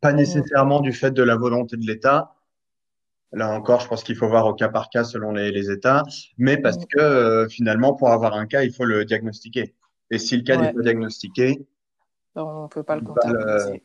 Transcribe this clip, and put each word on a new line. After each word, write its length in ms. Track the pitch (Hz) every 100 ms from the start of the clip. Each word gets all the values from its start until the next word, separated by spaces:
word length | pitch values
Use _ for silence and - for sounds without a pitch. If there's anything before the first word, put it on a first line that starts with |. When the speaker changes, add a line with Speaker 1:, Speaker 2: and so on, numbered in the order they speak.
Speaker 1:
pas 120 | 147
Speaker 2:
Mm. 40 | 147
Speaker 1:
nécessairement 640 | 143 147 131 139 135 143
du 120 | 139
fait 180 | 120 139
de 120 | 131
la 140 | 120 113
volonté 400 | 123 120 120 117
de 100 | 113
l'État. 480 | 110 139 143 170 _ _ _ _ _ _ _ _ _ _
Là 180 | - 110
encore, 300 | 107 107 123
je 80 | 120
pense 140 | 113
qu'il 120 | - 117
faut 120 | 113
voir 180 | 113 110
au 80 |
cas 140 | 101 110
par 200 | 110 -
cas 160 | 123
selon 280 | 117 117 107
les, 180 | 104 101
les 180 | 101 101
États, 320 | 98 123 139 151 - - -
mais 180 | 127 143
parce 200 | 135 139
Speaker 2:
Mm. 80 | 175
Speaker 1:
que, 120 | 143
euh, 480 | 151 135 117 113 110
finalement, 460 | 110 113 110 131
pour 140 | 135 127
avoir 240 | 113 113
un 120 | 104 107
cas, 160 | 139
il 100 | 131
faut 100 | 117
le 200 | 123 107 107
diagnostiquer. 680 | 110 113 107 113 120 110 _ _ _ _
Et 60 | 117
si 200 | - 123
le 40 |
cas 140 | 120 131
Speaker 2:
Ouais. 60 | 156
Speaker 1:
n'est 40 |
pas 80 | 123
diagnostiqué, 840 | 117 113 110 110 98 92 127 139 143 _ _ _ _ _ _
Speaker 2:
On 320 | - 156 156 151
peut 140 | -
pas 120 | 147
Speaker 1:
on 60 | 156
Speaker 2:
le 40 |
Speaker 1:
peut 80 | 110
pas 140 | 131 120
le, 60 | 117
Speaker 2:
comptabiliser. 440 | 107 107 101 98